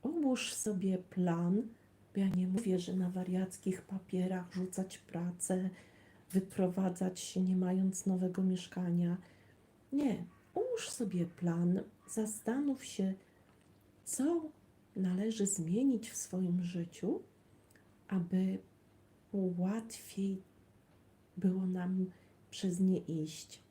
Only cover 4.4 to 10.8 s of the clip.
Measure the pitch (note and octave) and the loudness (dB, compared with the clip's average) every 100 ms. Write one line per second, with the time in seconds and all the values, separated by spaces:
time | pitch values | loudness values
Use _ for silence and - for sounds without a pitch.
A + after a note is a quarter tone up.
4.4 | F3 F#3 F#3 F#3+ F#3+ - - E3+ F3 F3 | -4 -6 -4 -4 -6 -6 -8 -4 -4 -4
5.4 | - F#3 F#3 F3+ - - - - - F#3+ | -2 0 0 -6 -20 -20 -20 -20 0 0
6.4 | F#3+ - F3+ F3+ F#3+ F3+ F#3 F#3 - F#3+ | 0 2 2 2 0 0 -2 -2 -6 0
7.4 | F#3 F#3 F3+ F#3 F#3+ F#3+ - F#3 F#3 F3+ | 2 2 2 2 2 0 0 2 0 2
8.4 | F#3+ F#3 - - F3+ E3+ F3 F3+ - - | 2 2 -2 -4 0 2 2 0 -6 -20
9.4 | - - - - - C#4 C#4+ G3 F3 - | -20 -20 -20 -20 -4 0 2 0 -4 -14
10.4 | - - B4 A#4 | -8 -4 -2 -2